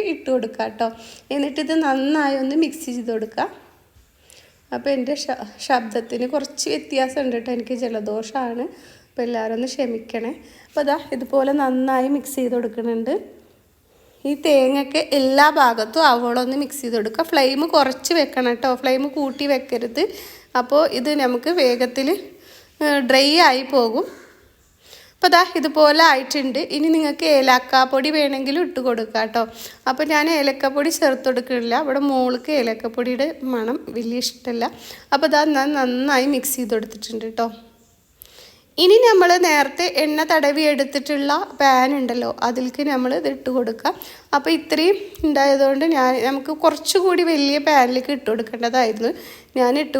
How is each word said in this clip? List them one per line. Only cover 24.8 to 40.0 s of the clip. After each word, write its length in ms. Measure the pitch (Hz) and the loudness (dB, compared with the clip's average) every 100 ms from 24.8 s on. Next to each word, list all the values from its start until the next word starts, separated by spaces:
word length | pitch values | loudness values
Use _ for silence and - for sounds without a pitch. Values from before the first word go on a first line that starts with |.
| _ - - _ | _ -20 -20 _
അപ്പോൾ 160 | 359 | 4
ദാ 80 | 349 359 330 | 4 4 0
ഇതുപോലെ 420 | 294 302 302 302 330 | 0 6 6 8 6
ആയിട്ടുണ്ട്. 480 | 269 262 294 262 262 349 285 | 6 0 -4 -2 -4 -4 -2
ഇനി 140 | 320 | 2
നിങ്ങൾക്ക് 320 | 320 294 294 320 277 | 2 0 0 2 4
ഏലക്കാപ്പൊടി 760 | 262 254 254 269 262 269 294 302 | 6 2 4 2 4 2 0 0
വേണമെങ്കിലും 440 | 277 269 269 294 339 | 0 -2 -2 -2 -2
ഇട്ട് 140 | 269 254 | -2 -2
കൊടുക്കുക 380 | 226 220 220 226 | -2 -4 -4 -2
ട്ടോ. 80 | 233 226 - - - 254 | -2 -4 -8 -18 -6 -4
അപ്പോൾ 160 | 254 302 | -2 0
ഞാൻ 160 | 302 302 320 | 2 2 2
ഏലക്കാപ്പൊടി 540 | 277 262 269 285 302 330 | 0 0 -2 0 -2 2
ചേർത്ത് 260 | 294 262 262 | 0 2 0
കൊടുക്കുന്നില്ല, 440 | 247 247 247 233 247 | -2 -2 -4 -2 -2
അവിടെ 180 | 294 269 285 | 0 0 0
മോൾക്ക് 420 | 262 254 247 277 294 | 0 0 -2 -2 0
ഏലക്കാപ്പൊടിയുടെ 680 | 233 220 233 233 247 247 302 320 262 240 | 0 -4 -6 -4 -4 -2 -4 -4 -6 -4
മണം 220 | 220 285 - 233 | -2 -4 -6 -8
വലിയ 260 | 226 240 247 | -6 -4 -6
ഇഷ്ടമല്ല. 380 | - 254 233 233 - - - - 277 | -8 -8 -4 -6 -8 -18 -20 -2 0
അപ്പോൾ 140 | 311 294 | 4 4
ദാ 60 | 311 285 | 4 2
ഞാൻ 120 | 277 294 | 0 0
നന്നായി 480 | 254 247 277 262 269 262 | 0 0 0 2 2 -2
മിക്സ് 200 | 254 - | -4 -6
ചെയ്ത് 140 | 220 226 | -2 -4
കൊടുത്തിട്ടുണ്ട് 520 | 214 208 - 226 226 220 | -4 -12 -12 -10 -8 -4
ട്ടോ. 80 | 226 226 - _ _ _ _ _ - - - _ _ - | -4 -6 -20 _ _ _ _ _ -20 -20 -20 _ _ 2
ഇനി 180 | 359 453 480 | 6 8 8
നമ്മൾ 240 | 392 349 359 349 | 6 6 4 4
നേരത്തെ 400 | 294 269 262 359 320 | 2 2 -2 -2 0